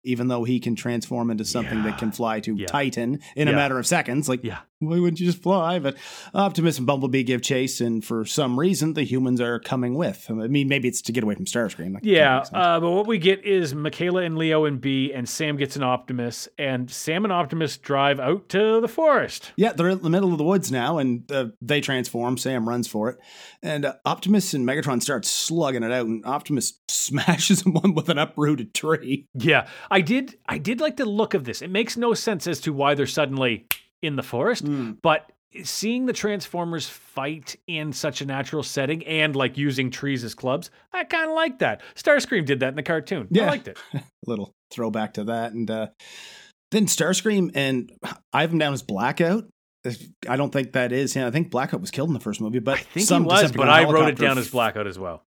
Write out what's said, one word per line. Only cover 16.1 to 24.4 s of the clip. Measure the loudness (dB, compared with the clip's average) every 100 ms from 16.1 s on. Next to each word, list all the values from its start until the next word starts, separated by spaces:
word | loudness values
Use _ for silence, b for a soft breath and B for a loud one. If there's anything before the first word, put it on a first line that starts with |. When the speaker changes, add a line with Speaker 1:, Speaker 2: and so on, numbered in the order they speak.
| -4 -4 -6 -14 -6
Speaker 2:
and | -4 -2 -6
Sam | -8 -4 -2
and | 0
Optimus | 0 -2 -2 -4 -4
drive | -2 2 2 2
out | 0 -2 0
to | 0 4 2
the | 0
forest. | 2 4 4 2 -8 -10 2
Speaker 1:
Yeah, | 2
they're | 4 2
in | 2
the | 2
middle | 4 4
of | 2
the |
woods | 2 2 2
now, | 0 0 0
and, | 0 -2 -2
uh, | -4 -4 -8
they | -2 0
transform. | 0 -2 -2 -4 -2 -2
Sam | -2 -2 -2
runs | -2 -4
for | -2 -4
it, | -4 B B B B
and, | -6 -2 -4
uh, | -2
Optimus | -4 -2 2 2